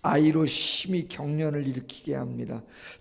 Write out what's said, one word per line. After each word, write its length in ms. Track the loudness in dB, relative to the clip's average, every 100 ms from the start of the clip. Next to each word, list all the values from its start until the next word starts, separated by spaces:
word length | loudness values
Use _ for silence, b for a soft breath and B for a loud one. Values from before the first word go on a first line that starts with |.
아이로 440 | 4 6 6 6 2
심히 600 | 2 0 -2 0 -2 -2
경련을 600 | -6 -4 -2 0 -2 -2
일으키게 460 | -4 -8 -12 -6
합니다. 500 | -4 -4 -6 -6 -8 B B B B